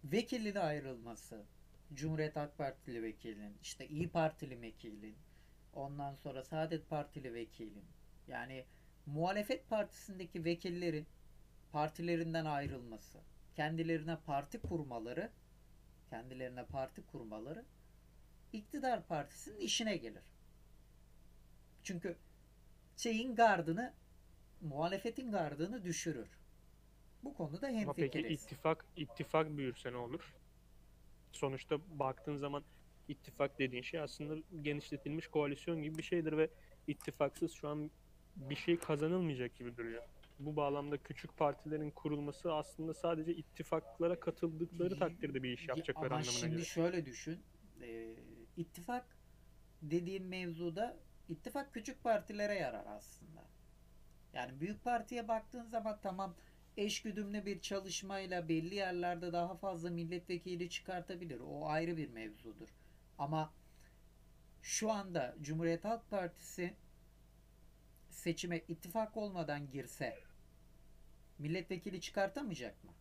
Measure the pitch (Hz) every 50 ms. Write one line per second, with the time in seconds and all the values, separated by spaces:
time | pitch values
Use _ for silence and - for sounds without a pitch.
0 | - 143 147 220 233 - - 247 220 208 196 202 180 156 151 147 135 135 127 117
1 | 113 117 110 - - - 117 110 101 - - - - - - - - - 151 131
2 | 147 160 156 156 156 151 - 151 147 147 - - 151 135 131 - - - 123 117
3 | 113 110 107 - - 117 107 104 104 104 104 - - - - - - - 156 151
4 | 170 170 - 170 160 156 156 - - 135 131 120 117 113 110 - - 117 104 104
5 | 104 107 107 - - - - - - - - - - - - 143 139 139 143 143
6 | 143 139 139 - - 147 131 131 131 - 165 156 160 165 170 156 156 - 160 147
7 | 147 - - 147 131 131 117 120 117 110 - - 117 107 101 104 90 - - -
8 | - - - - - - 131 120 120 127 131 131 127 - - - - - - -
9 | - 147 143 151 165 180 196 208 208 - 262 - - - 226 214 202 - - -
10 | - - 196 185 185 170 - 175 165 170 170 170 - 190 170 175 175 170 156 151
11 | 156 - - - - - - - - - - - - - - 151 151 156 156 -
12 | 170 170 175 165 165 165 160 165 160 156 147 143 143 143 139 127 120 120 113 107
13 | - - - 156 - - - - - - - - 151 156 160 160 165 160 165 160
14 | 151 160 165 156 - - 143 139 139 - - 226 - - 185 165 147 135 123 117
15 | 110 120 123 156 196 233 - - - - - - - - - - - - - -
16 | - - - 113 120 131 127 127 127 127 127 127 120 - - 139 131 131 - -
17 | 202 - - 135 117 110 107 110 113 131 160 220 247 - - - - - - -
18 | - - - - - - - - - - - 214 208 - - 294 277 254 240 208
19 | 165 - 175 151 139 - - - - - 427 415 381 208 - - 233 220 202 165
20 | 117 113 101 - - - - - - - - - - - - - - - - -
21 | - - - - - - - - - - - - - - - - - - 190 170
22 | - 185 170 - - - - - - - - - - - - - - - - -
23 | - 233 226 220 233 262 240 214 233 220 196 175 165 156 165 190 247 247 - -
24 | - - - - - - - - - - - - - 156 139 143 160 175 190 196
25 | - 233 233 - 262 247 208 190 165 147 143 143 165 180 233 254 185 175 165 -
26 | - 170 151 123 107 - - - - - - - - - - - - - - -
27 | - - - - - 277 294 - 175 143 147 175 - 277 247 220 208 143 143 -
28 | 156 135 - 151 160 - 160 143 - - - - - 160 160 - - - - -
29 | 151 - - - 160 - - 160 160 156 151 147 139 131 123 - - 131 123 123
30 | 120 120 131 175 - - - - - - - - - - - - - - - -
31 | - - - - - - - - - 139 135 131 - - 156 143 156 180 160 143
32 | 135 131 131 - - - 147 143 139 143 143 143 139 - - - - - - -
33 | - - 147 - - - - - 143 135 - - 135 131 123 123 127 - - 165
34 | 151 143 - - 151 147 156 156 156 - 185 160 147 147 147 147 147 - - 139
35 | - 147 147 160 - - - 156 147 143 143 - - - 170 160 151 151 156 156
36 | - - - 175 160 156 151 151 156 156 - - - - - - - - 147 -
37 | - - - - 147 139 - - 170 165 - - - 147 147 151 151 151 - -
38 | - - - - - - - - 139 131 147 - - - 170 170 - - 156 143
39 | 151 160 175 185 180 160 143 127 123 120 - - 123 120 120 120 117 113 113 117
40 | 117 - - - - - - - 139 151 151 151 147 143 139 143 143 147 147 143
41 | - - 135 - - 165 - - 160 147 143 - - 156 151 151 151 147 147 -
42 | - 151 147 147 147 143 139 - - 180 160 151 151 - - - 160 160 160 -
43 | - 170 170 160 156 165 175 170 151 - - - 160 - - 160 156 - - -
44 | 165 170 175 170 - 175 165 - - 170 160 156 170 170 - 170 175 180 190 -
45 | 185 160 175 170 - 147 135 131 127 127 123 123 - 165 127 156 160 - 131 156
46 | 156 127 131 127 - 123 - - - 165 160 165 170 - - 170 165 175 185 175
47 | 156 139 - - - - 165 175 - - - - - - - - 127 120 113 113
48 | 113 113 113 117 120 123 - - 113 - - - 170 - - 170 170 - 247 247
49 | 247 - - - - - - - - - - - - - - - - 151 156 175
50 | 175 175 190 196 185 185 185 185 185 175 165 160 175 170 165 185 220 247 - -
51 | - - - - - - 165 - - 247 240 285 277 277 - 240 214 - 262 -
52 | - 240 220 214 - - 214 208 208 208 208 190 156 127 117 101 - 107 104 107
53 | - - - - - - 160 - - - - - - - - - - - - -
54 | - - - - - - - - 123 127 131 139 156 190 208 - - 247 240 233
55 | 226 - 247 240 226 214 226 220 220 - - 247 233 226 226 226 208 220 208 208
56 | - 196 180 185 196 190 175 - - - - - - - - - 202 208 208 -
57 | - 226 196 208 208 202 202 214 196 202 202 165 - - 202 196 190 190 170 -
58 | 190 190 196 196 196 180 180 175 170 160 165 160 160 170 196 202 196 185 180 175
59 | 175 175 175 170 175 175 170 175 170 180 185 170 - 196 185 170 165 175 170 170
60 | 170 165 175 175 175 - 185 170 - 185 180 170 180 170 - - - - 185 180
61 | 170 - 190 170 180 165 139 113 123 147 147 143 151 156 151 156 165 170 175 160
62 | 151 123 120 113 110 110 104 - - 113 107 - 110 - - - - - - -
63 | - - - - 143 139 156 156 156 156 - - - - - - - - - -
64 | - - - - - - - - - - - - - - - - 220 214 220 202
65 | 196 190 175 165 131 123 - 156 151 139 156 160 170 165 165 165 - 208 226 -
66 | - - - 202 180 170 - - - - - - 175 180 196 - - - - -
67 | - - - - - - - - - - - - - - - - - - - -
68 | - - - - - 175 165 170 - 175 170 165 - - 170 - - 180 - 226
69 | 220 214 - 220 214 208 190 180 160 147 147 147 147 135 131 139 127 123 - -
70 | 143 120 113 - - - - - - - - - - - - - - - - -
71 | - - - - - - - - 143 151 165 165 170 - 190 175 - 208 180 165
72 | - - - - 196 196 - 277 294 226 170 - 123 107 - - - - - -